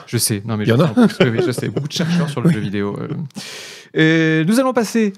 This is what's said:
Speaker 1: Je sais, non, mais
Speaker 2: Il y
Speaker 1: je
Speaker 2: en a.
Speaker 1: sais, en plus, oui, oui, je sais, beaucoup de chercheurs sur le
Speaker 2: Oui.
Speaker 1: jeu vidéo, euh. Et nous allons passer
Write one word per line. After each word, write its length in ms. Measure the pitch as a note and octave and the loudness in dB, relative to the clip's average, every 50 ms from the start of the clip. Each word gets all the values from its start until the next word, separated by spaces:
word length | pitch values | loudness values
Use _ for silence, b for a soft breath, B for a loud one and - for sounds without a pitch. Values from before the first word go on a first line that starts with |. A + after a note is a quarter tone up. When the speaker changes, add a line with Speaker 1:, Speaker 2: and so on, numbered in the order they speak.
| - | -8
Speaker 1:
Je 100 | - - A#2 | -6 -4 -2
sais, 260 | - - A2 G2 G2 | -2 -2 -2 -4 -4
non, 100 | A2 A2 | -4 -4
mais 60 | G#2+ | -2
Speaker 2:
Il 60 | G#2 G#2+ | 0 2
y 20 | |
Speaker 1:
je 40 | A2+ | 4
Speaker 2:
en 40 | B2+ | 4
a. 140 | D#3 D3+ - | 2 2 4
Speaker 1:
sais, 60 | B3 | 4
en 60 | A#3+ G3 | 2 2
plus, 80 | - - | 4 2
oui, 80 | F#3+ B2+ A2+ A#2 | 0 2 2 0
oui, 60 | B2 | 0
je 60 | - | -2
sais, 180 | B2 - B2 - | -2 -2 -4 -4
beaucoup 180 | G2+ C3+ C#3 D3 | -4 -4 -6 -6
de 40 | |
chercheurs 360 | - - E3+ D#3+ F3 F3 E3 D#3 | -4 -4 -2 0 0 0 0 -2
sur 100 | C#3+ B2 | -2 0
le 60 | A#2+ E3 | 0 2
Speaker 2:
Oui. 40 | D3+ | 0
Speaker 1:
jeu 60 | A2 | 0
vidéo, 360 | G#2 G#2 F#2+ G2+ G2+ G2+ G2+ - | -2 -4 -4 -4 -4 -4 -4 -6
euh. 80 | - - - - D#3+ C3+ B B B B B B B B B B B B - | -8 -8 -6 -8 -8 -10 B B B B B B B B B B B B 0
Et 500 | D#3 D#3+ D#3 D#3+ E3 D#3+ D#3+ D#3+ D#3+ D#3+ | 2 4 4 4 4 4 2 2 2 2
nous 140 | E3+ A3 B3+ | 2 2 2
allons 140 | C4+ C4 A#3+ | 2 2 0
passer 380 | B3 A3 G3 - A3+ A3 G3+ G3 | 0 -2 0 0 0 0 0 -2